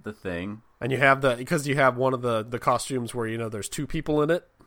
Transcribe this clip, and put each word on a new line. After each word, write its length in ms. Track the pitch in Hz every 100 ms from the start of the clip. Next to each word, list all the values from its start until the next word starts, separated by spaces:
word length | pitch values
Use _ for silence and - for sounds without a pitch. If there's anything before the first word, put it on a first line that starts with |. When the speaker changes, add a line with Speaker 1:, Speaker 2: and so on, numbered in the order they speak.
Speaker 1:
the 80 | 104
thing. 480 | 107 95 87 95 107 _ -
Speaker 2:
And 100 | 123
you 60 | 127
have 240 | 139 135
the, 140 | 135 120
because 320 | 131 170 139
you 80 | 139
have 200 | 131 123
one 160 | 131
of 80 | 131
the, 220 | 120 113
the 160 | 110 120
costumes 560 | - 120 - 131 117 123
where, 120 | 113
you 100 | 113
know, 120 | 113
there's 200 | 107 98
two 180 | - 143
people 340 | 160 147 151
in 80 | 151
it. 160 | 175 - _